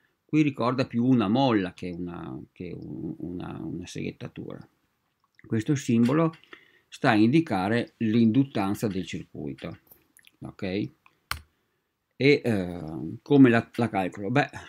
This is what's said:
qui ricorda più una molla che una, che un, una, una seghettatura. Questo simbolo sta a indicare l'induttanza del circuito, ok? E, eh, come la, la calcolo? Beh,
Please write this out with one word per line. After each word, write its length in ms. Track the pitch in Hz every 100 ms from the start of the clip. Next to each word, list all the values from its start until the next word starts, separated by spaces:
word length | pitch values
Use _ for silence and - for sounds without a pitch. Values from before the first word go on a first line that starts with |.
| _ _
qui 180 | _ 151
ricorda 440 | 147 135 120 127 131
più 180 | 117
una 240 | 123 127 98
molla 440 | 110 139 107 90
che 160 | - 90 87
una, 400 | 87 87 82 - -
che 240 | - 90 87
un, 380 | - - 82 -
una, 420 | 85 90 87 -
una 240 | 80 - 90
seghettatura. 840 | 101 95 - - - - 50 - _ _ _ _ _ _ _ -
Questo 300 | 113 107 139
simbolo 580 | - 117 120 151 165 - _ - _ _ _
sta 220 | - 139
a 40 |
indicare 800 | 107 113 156 165 98 95 117 - -
l'induttanza 920 | 113 117 113 117 135 120 98 101 110
del 180 | 95 87
circuito, 720 | 85 82 - 76 67 82 80 _ _ _ _ _ _
ok? 220 | - - 95 98 127 - _ _ - - - _ _ _ _ _ _ -
E, 220 | 135 139
eh, 360 | 120 104 90 87 78 80 - 117
come 280 | - 143 131
la, 200 | 113 -
la 140 | - 117
calcolo? 420 | 98 92 - 101
Beh, 200 | 127 - -